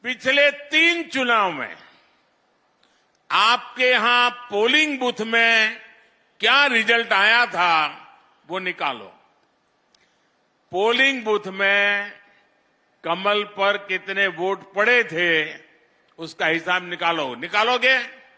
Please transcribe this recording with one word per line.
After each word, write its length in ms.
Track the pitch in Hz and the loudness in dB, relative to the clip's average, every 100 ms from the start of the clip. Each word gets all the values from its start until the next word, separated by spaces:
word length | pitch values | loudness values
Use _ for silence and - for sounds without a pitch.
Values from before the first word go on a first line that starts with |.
पिछले 480 | 240 254 262 285 285 | -8 -6 -2 2 2
तीन 520 | 285 - 311 330 339 | 0 -2 2 2 0
चुनाव 500 | 320 269 247 233 190 | -4 -4 0 2 0
में 240 | 147 110 82 - _ _ _ _ _ _ _ _ _ _ _ _ _ _ | -2 -10 -12 -20 _ _ _ _ _ _ _ _ _ _ _ _ _ _
आपके 600 | 170 214 247 - - 254 | 2 2 2 -4 -2 2
यहां 400 | 247 233 240 247 | 2 2 2 2
पोलिंग 680 | - - 202 233 294 311 269 | -2 -6 -2 2 2 0 -2
बूथ 220 | 247 - | -4 -4
में 600 | 220 226 226 226 220 220 - _ _ _ _ _ | -2 2 2 2 0 -4 -20 _ _ _ _ _
क्या 260 | 214 269 285 | 2 4 4
रिजल्ट 460 | 233 214 233 226 | 2 2 0 2
आया 340 | 202 208 233 240 | 2 4 4 2
था, 560 | 170 175 160 147 143 - - _ _ - | 2 2 2 0 -6 -20 -20 _ _ -12
वो 100 | 180 | -8
निकालो। 600 | 185 175 151 120 95 82 _ _ _ _ _ _ _ _ _ _ _ _ _ _ _ | -8 -6 -6 -6 -14 -20 _ _ _ _ _ _ _ _ _ _ _ _ _ _ _
पोलिंग 520 | 180 214 247 269 262 | -2 0 2 2 0
बूथ 240 | 214 208 190 | -2 -2 -4
में 680 | 190 196 202 202 202 202 - _ _ _ _ _ _ _ _ | -2 0 2 0 -2 -6 -16 _ _ _ _ _ _ _ _
कमल 400 | 165 175 196 208 | -6 -4 0 -2
पर 320 | 208 196 196 202 | -4 -2 -2 -2
कितने 500 | 196 185 190 196 196 | -4 -8 -6 -2 -2
वोट 480 | 160 185 190 - | -2 -4 -4 -8
पड़े 300 | 196 220 247 | -2 2 2
थे, 560 | 214 165 175 160 156 151 - _ _ _ _ - | 0 -2 0 0 -2 -10 -20 _ _ _ _ -18
उसका 280 | 160 - 165 | -16 -4 -2
हिसाब 420 | 165 165 180 180 | -2 -2 -4 -4
निकालो। 460 | 175 170 165 135 | -4 -2 -2 -4
निकालोगे? 640 | 117 170 202 220 247 247 262 240 - _ | -8 -4 0 0 2 2 0 -2 -16 _